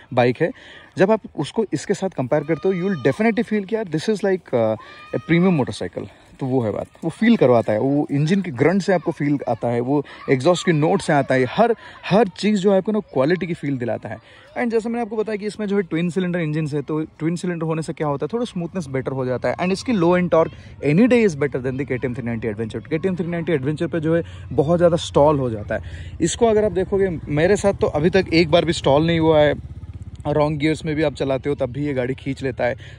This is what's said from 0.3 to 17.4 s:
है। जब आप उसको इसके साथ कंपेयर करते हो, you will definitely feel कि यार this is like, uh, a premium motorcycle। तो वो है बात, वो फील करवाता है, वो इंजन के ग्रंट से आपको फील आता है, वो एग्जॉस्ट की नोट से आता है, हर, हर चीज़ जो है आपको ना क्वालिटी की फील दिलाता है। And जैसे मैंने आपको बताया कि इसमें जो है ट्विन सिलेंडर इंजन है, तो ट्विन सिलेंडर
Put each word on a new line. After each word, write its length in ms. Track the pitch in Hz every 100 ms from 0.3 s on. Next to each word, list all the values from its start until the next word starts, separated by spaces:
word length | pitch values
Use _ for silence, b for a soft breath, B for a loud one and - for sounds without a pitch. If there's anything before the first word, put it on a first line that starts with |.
| 120
है। 100 | 170 - B B B -
जब 120 | 190
आप 100 | 220 - -
उसको 300 | 143 - 220
इसके 220 | 147 -
साथ 140 | 196 190
कंपेयर 340 | - 160 151
करते 260 | 151 160 190
हो, 60 |
you 100 | 190
will 280 | 185 180 131
definitely 400 | 131 220 220 226
feel 160 | 214 190
कि 80 | 214
यार 80 |
this 180 | 208 156
is 160 | 185 214
like, 300 | 196 185 -
uh, 220 | 123 110 110 B B B -
a 40 | -
premium 300 | 170 185 160
motorcycle। 460 | 113 104 92 - 101 B B -
तो 60 | 135
वो 140 | 131
है 120 | 113
बात, 140 | - - -
वो 60 | 165
फील 260 | - 220 226
करवाता 360 | 131 120 107
है, 80 | 107
वो 280 | 131 143 147
इंजन 320 | 139 151 196
के 80 | 180
ग्रंट 320 | 123 156 196
से 100 | 175
आपको 200 | 180 -
फील 260 | 160 147 143 -
आता 200 | 120 123
है, 120 | 120
वो 260 | 123 147 139 B -
एग्जॉस्ट 360 | 135 143 175 -
की 60 |
नोट 280 | 156 156 185
से 100 | -
आता 220 | 147 135
है, 100 | 131
हर, 320 | 127 - 226 220 B B -
हर 220 | 190 226
चीज़ 320 | - 214 214
जो 100 | 190
है 80 | 190
आपको 140 | 185
ना 60 | 214
क्वालिटी 480 | - - 135 180 175
की 80 |
फील 240 | 170 139 135
दिलाता 300 | 117 110 107
है। 100 | 104 B B B -
And 120 | 240
जैसे 180 | 226 220
मैंने 140 | 233
आपको 140 | 226 220
बताया 200 | 214 214
कि 100 | 208
इसमें 200 | - 214
जो 100 | 202
है 60 |
ट्विन 280 | 180 160 175
सिलेंडर 280 | 175 180 175
इंजन 280 | 156 151 156
है, 160 | 147
तो 180 | 131 156
ट्विन 360 | 156 - 156
सिलेंडर 300 | 175